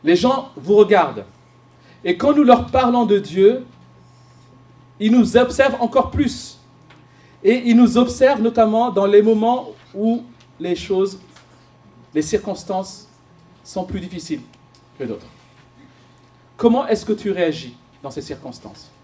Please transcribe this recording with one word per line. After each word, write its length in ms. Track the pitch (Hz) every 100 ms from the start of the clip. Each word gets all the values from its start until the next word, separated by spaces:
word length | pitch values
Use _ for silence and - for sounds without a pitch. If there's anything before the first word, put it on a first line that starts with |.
Les 120 | 147 175
gens 360 | 247 254 - -
vous 200 | 147 208
regardent. 500 | 202 202 147 113 95 _ _ _ _ _ _ -
Et 120 | 175 175
quand 160 | 269
nous 120 | 294
leur 240 | 254 240 -
parlons 400 | 262 247 240 220
de 100 | 202
Dieu, 480 | 196 180 196 254 - _ _ _ _ _ _ _ _ - _ _ _ _
ils 120 | 214
nous 240 | 240 220 240
observent 460 | 247 - 269 269
encore 300 | 233 262 247
plus. 480 | 294 254 - - - _ _ _ - _ _ _ _
Et 200 | 196 247 240
ils 100 | 233
nous 220 | 233 233
observent 460 | 240 - 262 269
notamment 480 | 226 226 220 220 240
dans 160 | 196 202
les 160 | 208
moments 480 | 208 214 226 254 247 214 _ 196
où 280 | 220 240 - - _ _
les 160 | 165 170
choses, 440 | - 190 196 190 - - _ _ _ _ _ - _
les 80 | 151
circonstances 880 | 156 208 208 185 - 190 190 - - _ _ _ _ _
sont 200 | - 190
plus 160 | 180 190
difficiles 420 | 180 180 156 143 - _ _ _ _ _
que 60 | 127
d'autres. 200 | 101 - _ _ _ _ _ - _ _ _ _ _ _ -
Comment 300 | 233 240 269
est-ce 180 | 214
que 100 | -
tu 180 | 214 208
réagis 440 | 180 165 151 123 117 _ _
dans 80 | 139
ces 100 | 139
circonstances ? 720 | - 131 - - - - - _